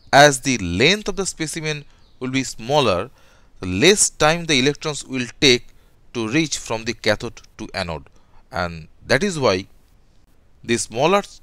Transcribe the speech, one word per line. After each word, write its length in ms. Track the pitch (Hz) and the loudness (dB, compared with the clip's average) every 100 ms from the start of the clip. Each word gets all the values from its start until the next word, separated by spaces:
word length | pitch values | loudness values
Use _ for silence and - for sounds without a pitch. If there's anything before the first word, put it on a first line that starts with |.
| - | 2
as 300 | 127 147 135 | 6 6 6
the 160 | 139 120 | -2 -2
length 500 | 90 87 135 208 214 | -2 2 2 2 -2
of 80 | 190 | -6
the 100 | 190 | -6
specimen 580 | - 160 170 156 151 143 - - - | -6 -8 -6 -6 -8 -12 -20 -20 -12
will 120 | 131 | -6
be 140 | 131 | -4
smaller, 640 | 127 - 110 147 123 90 117 - - _ _ - | -4 -6 -2 2 2 2 -2 -12 -20 _ _ -10
the 60 | 95 | -4
less 420 | 92 147 202 - | 2 4 4 2
time 360 | - 151 170 170 | 0 0 0 0
the 120 | 143 | 0
electrons 460 | 131 147 160 147 | 0 -2 -6 -8
will 220 | - 131 120 - | -8 -8 -8 2
take 280 | 147 123 - - - _ - | 4 4 0 -20 -20 _ -12
to 120 | 120 110 | -6 -2
reach 300 | 139 160 - | 0 -2 -4
from 260 | - 113 | -6 -8
the 100 | 113 | -6
cathode 480 | 110 107 104 120 - - - | -4 -2 -2 -4 -12 -20 -16
to 100 | 107 | -10
anode, 340 | 98 90 78 71 - - - - | -8 -8 -8 -12 -20 -20 -20 -12
and 380 | - 87 82 78 - - | -6 -6 -8 -16 -12 -2
that 160 | 127 | 0
is 160 | 208 160 | 0 0
why 280 | 123 95 101 - _ _ _ _ - _ _ _ | 0 0 -2 -16 _ _ _ _ -20 _ _ _
the 120 | 110 117 | -4 -4
smaller 440 | - 113 151 202 196 - | -4 -2 0 0 -2 -14